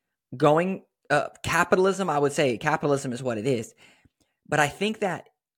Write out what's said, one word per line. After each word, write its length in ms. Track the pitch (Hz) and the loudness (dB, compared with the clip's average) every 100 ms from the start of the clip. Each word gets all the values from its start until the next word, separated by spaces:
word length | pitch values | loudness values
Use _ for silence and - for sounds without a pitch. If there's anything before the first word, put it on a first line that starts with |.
| _ _ _ 127 | _ _ _ 0
going, 460 | 147 156 185 190 - _ - | 4 4 2 -4 -12 _ -2
uh, 200 | 147 - - | 0 0 -6
capitalism, 640 | - 165 175 185 190 185 185 | -4 0 2 2 2 0 -2
I 80 | 147 | 0
would 140 | 143 | 0
say 260 | 143 143 110 | 2 0 0
capitalism 540 | 151 156 151 139 135 | -2 0 0 -2 -2
is 100 | 120 | -6
what 160 | 131 110 | -6 -4
it 80 | 113 | -2
is. 260 | 120 117 - - _ _ _ _ _ - | -2 -4 -14 -20 _ _ _ _ _ -4
But 100 | 147 | 0
I 80 | 147 | 0
think 320 | - 208 220 | -2 -6 -4
that, 280 | 202 151 - _ _ | -4 -6 -12 _ _